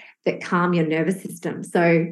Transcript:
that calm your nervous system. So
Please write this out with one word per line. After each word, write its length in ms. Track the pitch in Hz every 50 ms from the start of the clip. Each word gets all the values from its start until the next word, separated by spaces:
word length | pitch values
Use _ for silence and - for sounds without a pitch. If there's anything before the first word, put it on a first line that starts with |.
| - - - _ -
that 180 | 180 - - -
calm 320 | - 190 175 180 180 175
your 100 | 170 160
nervous 340 | 156 160 160 160 175 185 -
system. 440 | - - 175 - - 180 175 170 175
So 420 | - - 180 170 165 170 160 170 170